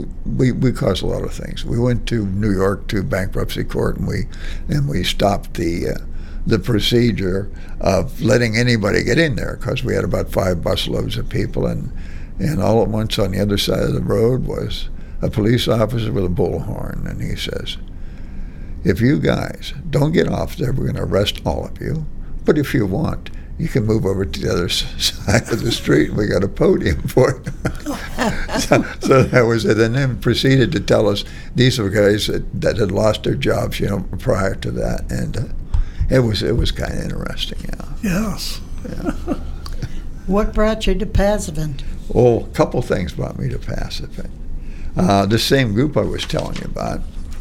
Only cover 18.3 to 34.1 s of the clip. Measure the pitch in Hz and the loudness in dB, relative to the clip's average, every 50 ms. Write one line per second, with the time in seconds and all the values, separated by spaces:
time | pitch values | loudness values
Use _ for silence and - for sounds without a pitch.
18.3 | - - - - - - - - - - - 92 98 92 113 131 151 - 135 - | -6 -8 -8 -8 -8 -10 -10 -8 -8 0 0 0 2 4 4 4 4 4 2 0
19.3 | - - - - - - - - - - - - - 139 147 156 175 170 - - | 0 0 -2 -6 -8 -10 -10 -10 -10 -8 -6 -2 0 2 2 4 4 2 2 2
20.3 | - - - - - - - - - - - - - 92 92 - 90 95 101 - | 0 -2 -2 -4 -4 -2 -2 0 0 0 0 -2 -2 -2 -2 0 2 2 2 2
21.3 | - - - 87 73 - - - - - - 53 - 160 156 - - - - - | -2 -2 -2 -2 -2 -2 -4 -6 -8 -6 -4 -4 -2 -2 -4 -6 -6 -6 -6 -6
22.3 | - - - - - 151 135 - - 131 104 92 92 - - 95 87 - - - | -6 -2 0 2 2 2 2 2 0 0 0 0 0 0 0 -2 -2 -4 -6 -10
23.3 | - - - - - - - - - 135 107 110 107 110 - 95 98 95 98 - | -10 -10 -10 -10 -6 -6 -4 0 0 0 2 2 2 2 2 0 0 0 -2 -2
24.3 | - - - 113 104 87 87 - - - - - - - - - - - - - | -4 -2 -2 0 0 0 0 0 -2 -2 -4 -4 -4 -2 -2 -2 -4 -2 0 2
25.3 | - - - - 120 107 123 117 - - - - 147 - - - - 104 110 - | 2 2 2 0 -2 -2 0 -2 -2 -2 0 2 4 4 4 2 0 -2 0 2
26.3 | 104 92 98 - - - 151 190 196 - - 101 76 - - - - 127 131 139 | 2 0 0 0 0 2 4 4 4 4 2 0 0 0 -2 0 4 4 4 4
27.3 | - - - - - - - - - - - 302 262 - - - - - 247 214 | 2 -2 -8 -10 -10 -6 -4 -4 -4 -4 -6 -6 -6 -6 -8 -8 -4 -2 -2 0
28.3 | - - - - 180 - - - 143 127 - - - - 381 - 135 131 - - | 0 -2 -4 -2 -2 -2 2 2 2 2 2 0 -6 -4 2 4 6 6 6 6
29.3 | 135 127 120 117 117 113 104 - 110 104 113 110 117 139 139 131 113 90 - 123 | 4 4 4 4 2 2 2 2 4 4 4 4 2 2 0 0 -2 0 0 2
30.3 | 110 - - 135 135 135 117 98 - 104 92 - 117 110 110 101 101 - - - | 2 4 4 4 6 6 6 4 2 0 2 2 4 4 4 4 2 0 -4 -8
31.3 | - - - - - 127 123 131 - 123 104 98 101 107 101 101 104 104 - - | -10 -12 -12 -4 2 4 4 4 4 2 0 2 4 6 6 6 6 4 2 0
32.3 | - - - - - - 80 80 - - 110 92 95 104 110 107 107 - - - | -2 -2 -4 -4 -4 0 0 0 2 2 0 2 2 2 4 2 2 2 0 -2
33.3 | 107 101 - 107 107 107 113 - - - - 101 101 95 90 - | 0 0 0 0 0 0 0 -2 -2 -2 -2 0 0 -2 -2 -4